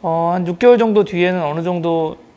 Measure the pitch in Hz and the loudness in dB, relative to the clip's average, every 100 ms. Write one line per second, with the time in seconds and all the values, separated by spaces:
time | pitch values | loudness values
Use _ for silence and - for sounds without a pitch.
0 | 180 165 170 180 175 175 247 247 226 208 | -4 -2 -2 -2 -4 2 4 6 4 2
1 | 196 175 180 185 156 156 170 175 165 165 | 0 0 0 0 -4 -4 -4 -4 -2 -2
2 | 160 - - | -4 -8 -20